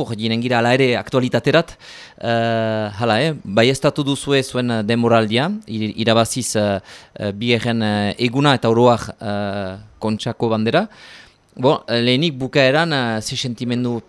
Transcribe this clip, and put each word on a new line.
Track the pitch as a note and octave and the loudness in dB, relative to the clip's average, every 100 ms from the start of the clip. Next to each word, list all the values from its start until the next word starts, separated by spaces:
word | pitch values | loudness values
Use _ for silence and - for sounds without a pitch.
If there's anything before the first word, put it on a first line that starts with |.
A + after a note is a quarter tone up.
hor | A#2 G#2+ | -2 -4
ginen | A2+ A2+ | -2 -2
gira | A#2+ A#2+ | 0 2
hala | A#2+ | 2
ere | C3 C3 A2 | 4 2 0
aktualitaterat, | - C3 B2+ A#2 D3 D#3 E3+ - - - - - | 0 0 0 0 2 2 0 -6 -20 -20 -20 -8
eh, | A#2 A#2 A#2 A2+ A2 A2 G#2+ G2+ | -2 0 0 0 0 -2 -4 -2
hala, | A#2 A2 | 0 2
eh, | D#3+ C#3 | 0 -4
baieztatu | - G#2 A#2+ C3 D3 D3+ | -2 2 4 4 0 0
duzue | C#3 C#3 C#3+ C#3 | -2 -2 0 0
zuen, | C3 B2 B2 | 0 -2 -2
eh, | A2+ | -2
denboraldia, | G#2+ A#2 A#2 A2+ G#2+ A#2 E3 G#3+ - | 0 2 4 4 4 0 -2 -4 -8
ir-, | A2 G#2+ - | -6 -4 -2
irabaziz, | A2+ A2+ A2+ C3 - A2 | 2 2 2 -2 -2 0
eh, | G#2 G2 - - - - | 0 0 -6 -20 -18 -8
eh, | G#2 | -6
bi | G2+ A#2+ | -2 0
erren, | A#2 A#2 A#2 | 0 0 0
eh, | G#2+ G#2 G#2 - | 0 0 -2 -2
eguna | A#2+ B2+ C#3+ | -2 2 2
eta | B2+ A#2 | 2 2
oro | A#2 B2 | 4 4
har, | A2+ - - | 4 -2 -10
eh, | G#2+ G2+ G2+ G2+ F#2+ G2 G#2+ - | -6 -4 -4 -6 -8 -10 -16 -8
Kontxako | G#2+ A2 A#2+ - A#2 | -6 -4 -6 -4 -2
bandera. | A2 A2 D3+ A3 - - - - _ _ - | 0 0 0 -2 -8 -20 -20 -20 _ _ 0
Bo, | B2+ D3+ - | 0 0 0
eh, | A#2 | 0
lehenik | A#2+ B2+ E3+ C3 | 2 2 0 -2
bukaeran, | C3 D3 C3 C#3+ E3+ | -2 2 4 4 2
eh, | C#3+ A#2+ A2 | 0 -2 -2
ze | - C3 | -4 -6
sentimendu? | B2+ A2+ B2 B2 B2 A#2 | -6 -6 -4 -2 -2 -4